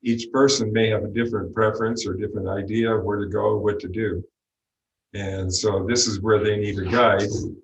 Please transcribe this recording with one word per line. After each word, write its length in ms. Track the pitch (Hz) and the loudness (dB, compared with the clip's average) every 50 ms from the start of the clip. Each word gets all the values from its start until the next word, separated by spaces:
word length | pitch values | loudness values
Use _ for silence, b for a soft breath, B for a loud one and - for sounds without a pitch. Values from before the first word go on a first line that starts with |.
| - | 0
Each 280 | 120 117 113 - - - | 0 -2 0 -2 -2 2
person 400 | 131 139 139 135 - 117 107 107 | 4 6 6 6 4 0 0 2
may 160 | 113 113 110 | 4 4 4
have 160 | 107 104 98 | 2 0 -2
a 40 | 101 | -2
different 460 | 101 113 117 117 113 104 92 87 - | -2 0 0 0 0 -4 -4 -4 0
preference 520 | 113 110 107 104 - 113 113 120 117 - | 2 2 2 2 2 -2 -2 -2 -2 -4
or 80 | 101 92 | -4 -4
different 340 | 92 107 101 - 104 95 95 | -4 -4 -4 -4 -4 -4 -4
idea 480 | 95 101 98 95 107 113 113 113 113 | -4 -4 -4 -2 0 0 2 2 2
of 80 | 107 95 | 0 0
where 140 | 98 104 104 | -2 -2 -2
to 80 | 101 | -4
go, 320 | 95 92 104 104 107 107 104 | -2 -2 0 0 2 0 2
what 200 | 101 104 101 104 | 0 0 -2 -2
to 80 | - 92 | -6 -8
do. 360 | 90 110 110 107 92 113 104 - _ _ _ _ _ _ _ _ _ _ _ _ _ _ _ _ - | -6 -4 -2 -2 -2 -4 -8 -10 _ _ _ _ _ _ _ _ _ _ _ _ _ _ _ _ -10
And 400 | 101 101 98 95 95 92 92 90 | -8 -6 -6 -4 -4 -4 -4 -4
so 300 | - - 107 98 95 92 | 0 0 0 0 0 0
this 200 | 101 120 120 117 | 0 0 0 0
is 140 | 113 104 98 | 0 -2 -4
where 220 | 95 110 110 104 104 | 2 2 2 4 4
they 140 | 107 104 | 2 0
need 220 | 104 104 104 98 98 | 0 -2 -4 -4 -4
a 60 | 92 | -4
guide 440 | 92 113 120 - 98 101 98 104 - - - - - - - | 0 2 4 4 4 4 2 0 -2 -2 -4 -6 -6 -10 -12